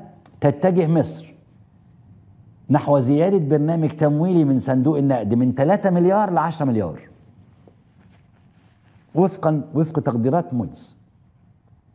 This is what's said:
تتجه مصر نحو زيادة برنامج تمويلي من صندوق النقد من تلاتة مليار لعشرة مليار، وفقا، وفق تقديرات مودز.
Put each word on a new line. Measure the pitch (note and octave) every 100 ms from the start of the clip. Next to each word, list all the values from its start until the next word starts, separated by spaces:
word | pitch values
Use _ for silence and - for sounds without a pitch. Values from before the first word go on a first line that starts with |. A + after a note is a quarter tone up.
| - - - -
تتجه | C#3+ - F#3 F3 D#3
مصر | E3 - - - - _ _ _ _ _ _ - - _ - - - -
نحو | C#3 - C#3+
زيادة | B2 D3 F3+ G3
برنامج | C#3+ D3+ D3+ E3 D3+
تمويلي | D#3 D3+ D3 F3+ F3
من | C#3+ C3
صندوق | C3 C3 C3 D3
النقد | C#3 B2+ G2+
من | A#2 B2+ B2+
تلاتة | D3 G3+ G3
مليار | F3 F3 G3+ G3+
لعشرة | E3 E3 - C#3
مليار، | A2 F2 C#2 - - - - - _ - _ _ _ - _ _ _ _ _ _ _ _ _ _ D#3
وفقا، | F#3 - D#3+ D3+ - C#3+
وفق | D#3+ D#3+
تقديرات | C3 A#2 A#2+ E3 E3+
مودز. | A#2+ F#2+ - - _ _ _ _ _ _ _ _ _ _